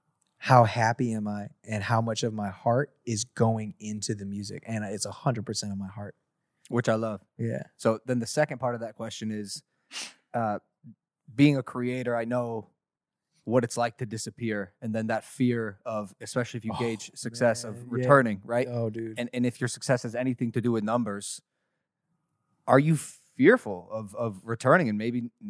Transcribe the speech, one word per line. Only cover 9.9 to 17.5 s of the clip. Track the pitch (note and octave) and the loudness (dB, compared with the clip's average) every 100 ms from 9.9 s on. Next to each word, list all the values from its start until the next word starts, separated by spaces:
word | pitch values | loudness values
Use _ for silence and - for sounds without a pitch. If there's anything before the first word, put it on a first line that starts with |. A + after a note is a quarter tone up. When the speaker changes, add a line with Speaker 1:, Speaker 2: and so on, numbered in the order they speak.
| - - - _ | -14 -14 -16 _
Speaker 2:
uh, | B2 A2 G2+ - _ - - _ _ - A2 | -4 -2 -4 -10 _ -20 -20 _ _ -6 4
being | D3 C#3 | 6 4
a | |
creator, | - B2 B2 B2+ B2 A#2 | -2 -4 -4 -2 -2 -2
I | A#2 | 0
know | B2 A#2+ A2+ - _ _ _ _ _ _ _ - | -2 -2 -6 -10 _ _ _ _ _ _ _ 0
what | A#2+ A#2 | 2 2
it's | - | 0
like | A#2 - | -2 -4
to | A#2 | -8
disappear, | A2+ - - A#2 G#2 G2 _ | -8 -10 -6 -4 -4 -8 _
and | A#2 A2 | -6 -4
then | A2 | -2
that | A2 - | -2 -4
fear | - B2+ A#2+ A2 G2+ B2 | 0 2 2 -4 -8 -6
of, | A2 G#2 - | -6 -6 -12
especially | G#2+ B2+ A#2+ A#2 | -8 -4 -4 -6
if | A2 | -6
you | |
Speaker 1:
Oh, | G2+ | -4
Speaker 2:
gauge | A#2 A2 - - | -2 -4 -8 -12
success | A#2+ A#2 A#2+ | -10 0 2